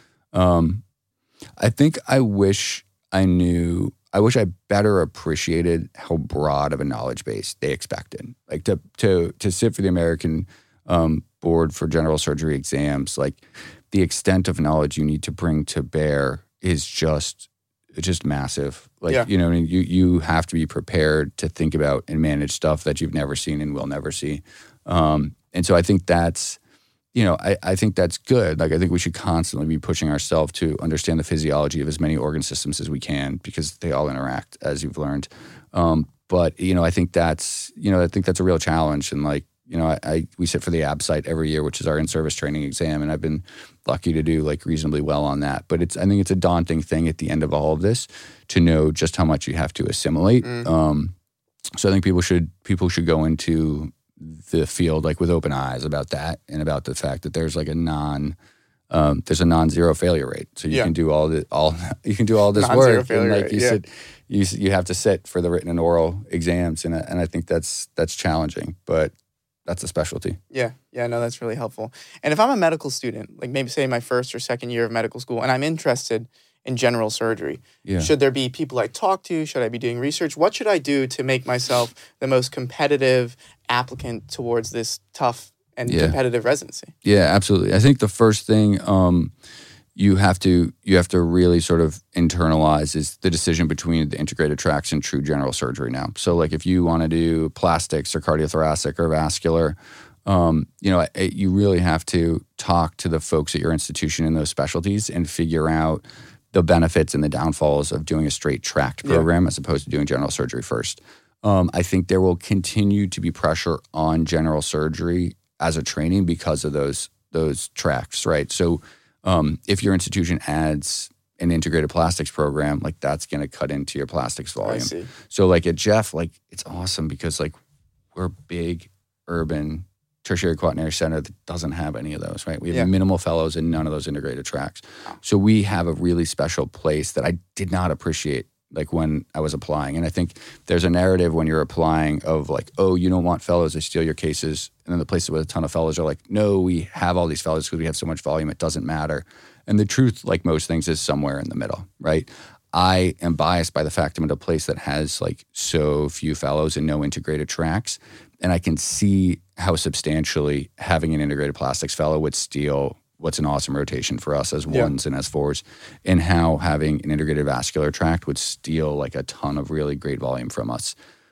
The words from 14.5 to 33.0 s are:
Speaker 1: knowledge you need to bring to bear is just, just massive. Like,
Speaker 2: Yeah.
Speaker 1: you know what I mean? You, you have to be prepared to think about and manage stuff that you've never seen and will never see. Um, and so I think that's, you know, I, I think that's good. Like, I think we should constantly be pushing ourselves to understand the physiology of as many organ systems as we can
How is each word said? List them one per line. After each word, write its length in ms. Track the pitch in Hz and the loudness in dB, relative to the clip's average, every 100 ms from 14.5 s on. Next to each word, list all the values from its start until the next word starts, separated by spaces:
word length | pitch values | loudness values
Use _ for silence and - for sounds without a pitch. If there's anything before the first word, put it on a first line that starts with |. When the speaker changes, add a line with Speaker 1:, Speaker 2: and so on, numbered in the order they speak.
| 78 | 0
Speaker 1:
knowledge 380 | 76 78 73 78 | 2 2 0 0
you 60 | 76 | -2
need 160 | 76 | -2
to 80 | - | -4
bring 340 | 85 85 78 78 | -4 0 0 -2
to 180 | 80 | -4
bear 640 | 71 78 76 71 67 67 _ _ | -4 -2 0 0 0 -4 _ _
is 240 | 92 78 - | -2 -2 -2
just, 640 | - 80 76 - - - _ _ _ _ - | -2 0 0 -4 -10 -20 _ _ _ _ -6
just 260 | 87 85 73 | -2 -2 -2
massive. 640 | 71 67 - 69 - _ - | -2 -4 -4 -6 -8 _ -6
Like, 120 | 85 | 0
Speaker 2:
Yeah. 120 | 101 113 | 0 2
Speaker 1:
you 100 | 95 | 2
know 80 | 85 | 4
what 60 | |
I 40 | 85 | 2
mean? 80 | 82 | 2
You, 140 | 92 | 0
you 380 | 85 90 90 87 | 2 4 4 4
have 280 | 80 80 82 | 2 0 0
to 80 | 85 | -2
be 100 | 78 | -2
prepared 720 | 73 - 87 78 76 73 - | -4 -2 0 2 2 0 -4
to 100 | 80 | -6
think 260 | - 80 76 | -2 0 2
about 280 | 73 67 - | 0 0 -2
and 120 | 78 | 0
manage 300 | 78 73 71 | 0 0 -2
stuff 320 | - 78 78 78 | -2 0 0 -2
that 160 | 71 | -4
you've 120 | 80 | -2
never 220 | 78 69 71 | -2 -2 -4
seen 260 | - 73 | -4 -4
and 140 | 76 69 | -4 -6
will 100 | 67 | -6
never 260 | 73 76 | -6 -6
see. 300 | - 76 73 - - - _ - | -6 -6 -6 -10 -20 -20 _ -2
Um, 480 | 87 78 76 73 - _ | 2 4 2 0 -6 _
and 120 | 90 85 | -2 4
so 100 | 87 | 4
I 80 | |
think 240 | 87 98 - | 6 2 4
that's, 500 | 85 85 82 - - _ _ _ _ _ | 2 2 -2 -8 -10 _ _ _ _ _
you 100 | 127 | 0
know, 140 | 101 82 | 2 2
I, 160 | 92 98 | 0 0
I 140 | - 95 | 0 2
think 200 | 107 98 | 2 2
that's 220 | 87 - | 0 0
good. 420 | - 127 90 78 | 2 4 4 2
Like, 120 | 80 | 2
I 80 | 80 | 2
think 120 | 90 | 2
we 60 | 87 | 2
should 160 | 85 | -2
constantly 540 | 80 92 82 76 - 76 | -4 0 0 0 -2 -2
be 100 | 80 | -2
pushing 320 | - 82 78 | -2 -2 0
ourselves 420 | 73 - 82 76 | -2 0 2 0
to 220 | - 80 73 | 0 -2 -2
understand 400 | 85 78 - 80 | -2 -2 0 -2
the 40 | |
physiology 560 | 76 80 76 73 73 76 | 0 -2 0 0 0 -2
of 80 | 73 | -4
as 120 | 78 | -2
many 180 | 87 78 | -2 0
organ 240 | 71 78 | -2 -4
systems 380 | - - 71 71 | -4 -6 -6 -6
as 80 | 73 | -6
we 100 | |
can 400 | 71 | -6